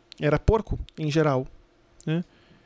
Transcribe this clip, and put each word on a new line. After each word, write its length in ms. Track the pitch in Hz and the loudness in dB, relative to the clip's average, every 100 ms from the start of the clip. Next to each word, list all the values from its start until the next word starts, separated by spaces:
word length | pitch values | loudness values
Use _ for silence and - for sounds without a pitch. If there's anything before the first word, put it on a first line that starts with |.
| _ - | _ -6
era 180 | 151 147 | 0 0
porco, 400 | - 214 - - - - | 2 0 0 -8 -10 -8
em 140 | 156 | -2
geral, 380 | 151 156 131 135 - _ _ _ - - | 0 2 0 -4 -12 _ _ _ -12 -4
né? 160 | 165 - _ _ _ | -4 -4 _ _ _